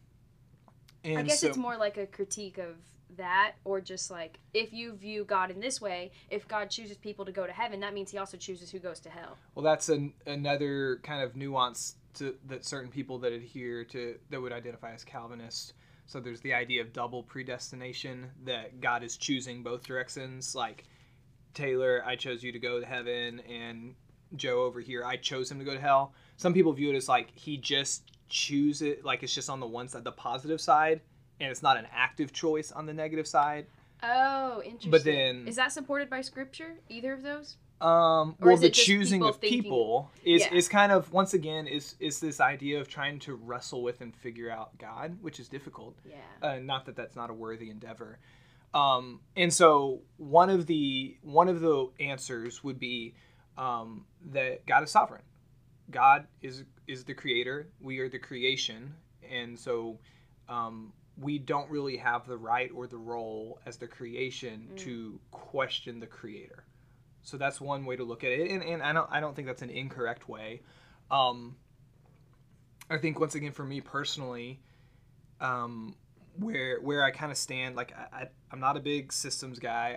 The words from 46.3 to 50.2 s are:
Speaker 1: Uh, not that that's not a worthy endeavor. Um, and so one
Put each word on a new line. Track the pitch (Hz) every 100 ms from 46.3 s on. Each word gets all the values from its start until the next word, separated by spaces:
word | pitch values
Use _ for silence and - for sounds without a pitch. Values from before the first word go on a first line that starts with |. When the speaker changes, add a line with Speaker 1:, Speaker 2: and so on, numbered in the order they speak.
| 101 147
Speaker 1:
Uh, | 131
not | 131 131 131
that | 120
that's | 113 127
not | 117
a |
worthy | 113 110 113 113
endeavor. | 107 113 113 113 113 - - - - _
Um, | 151 139 127 127 120 _ -
and | 175
so | - 170 147 139 131 -
one | -